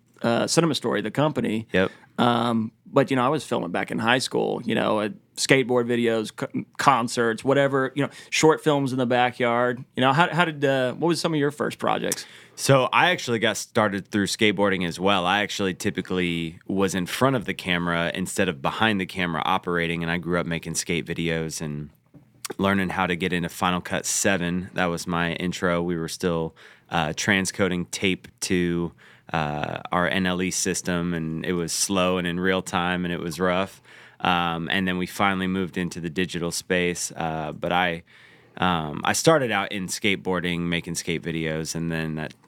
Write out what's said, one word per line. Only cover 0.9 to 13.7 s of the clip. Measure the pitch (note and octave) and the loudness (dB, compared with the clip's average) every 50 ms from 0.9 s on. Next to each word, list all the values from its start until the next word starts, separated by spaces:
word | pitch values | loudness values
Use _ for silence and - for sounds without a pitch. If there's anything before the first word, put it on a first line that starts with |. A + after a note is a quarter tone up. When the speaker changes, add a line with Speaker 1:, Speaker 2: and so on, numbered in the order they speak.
| - G#2+ | -2 0
Speaker 1:
the | G#2 G#2+ | -2 -2
company. | - - D3 D#3 C#3 B2+ A2+ F#2+ G#2 A2+ A2+ - | 0 2 2 2 2 0 -2 -2 -2 -4 -4 0
Speaker 2:
Yep. | - F#2 F#2+ - - - - - _ - | 2 2 2 2 -2 -8 -20 -10 _ 2
Speaker 1:
Um, | A#2 A#2+ A#2+ A#2 A#2 A#2+ A#2 A2+ A2 A2+ - _ - | 2 4 4 2 2 0 0 0 -2 -2 -6 _ -8
but, | - - C#3 C3 - | 0 2 2 4 4
you | C3+ | 2
know, | B2+ A#2+ | 2 2
I | C3+ | 2
was | D#3+ - | 2 0
filming | - - A#2 A#2 F#2 E2+ | -2 -2 -2 -2 -2 -2
back | F2+ G2 G#2 - | -4 -4 -4 -2
in | G#2+ G#2 | -2 0
high | G#2+ A#2 B2 C3 | 2 4 4 4
school, | - - - A2+ G#2+ G2+ - - - | 2 0 -2 0 0 0 -2 -2 -2
you | - A2+ | -2 0
know, | A#2+ G#2+ G#2+ A2 G#2 | 0 2 2 2 0
uh, | G#2+ G#2+ - - _ _ - | 0 -4 -6 -10 _ _ -8
skateboard | - - - C#3+ C3+ B2+ A#2 B2 B2 A#2+ | -2 2 4 4 4 4 2 2 2 2
videos, | A#2 A#2+ A#2+ A#2+ A2+ A2+ A2+ G#2+ G2+ - | 2 2 2 2 2 2 0 -2 -4 -6
co-, | - C3+ - - B2+ - _ _ | -8 -8 -6 -4 -6 -6 _ _
concerts, | - - C#3+ C3 A#2 A#2+ A#2+ - B2 A#2 A2+ A2 G#2+ | 2 4 4 4 4 2 0 0 0 2 0 0 0
whatever, | - C3+ C3+ C#3 C#3 C3+ C#3 C3+ C3 C3 - | 0 2 2 4 4 2 2 0 -2 -2 -2
you | C#3+ | -2
know, | C#3 - - - - - | -4 -4 -4 -12 -10 -4
short | - - D#3+ D#3 D#3 - | 0 4 6 6 6 6
films | - D#3 D3 C#3 C#3 B2+ | 4 2 2 2 2 0
in | B2+ C3 | 0 0
the | B2+ | 0
backyard. | A#2 B2 A#2+ B2 B2 A#2 - B2 A#2+ A#2 A#2+ B2 B2 B2 B2+ - _ - | 2 4 4 4 2 2 0 0 2 2 2 2 0 -2 -4 -8 _ -2
You | A#2+ | 2
know, | B2+ C3+ | 4 4
how, | C3+ D#3+ F3+ - | 6 6 4 4
how | - E3 F3+ | 4 2 2
did, | E3 D3+ C#3+ | 2 2 0
uh, | C#3+ C3+ C3+ C3 B2+ B2 | 0 2 2 2 0 0
what | A2+ - D3 E3+ | -2 0 0 0
was | E3 - | 0 0
some | - E3 | 0 0
of | D#3+ D3 | 0 0
your | C#3 D3 | 0 0
first | C#3 - A2 A2+ - - | -2 -2 -4 -4 -4 -2
projects? | - A2+ G#2 - - F#2 - - - - - - - - - | 0 0 0 0 0 -2 -4 -4 -6 -14 -18 -20 -20 -20 -12
Speaker 2:
So | - - - C#3 C3 B2 - | -4 2 4 6 6 4 4
I | - A#2+ D#3 F3 | 4 4 4 4
actually | F3+ - - B2 A#2 A2 | 2 0 0 -2 -2 2
got | A2 A2 G#2 | 2 0 0
started | - - - | -2 -6 -2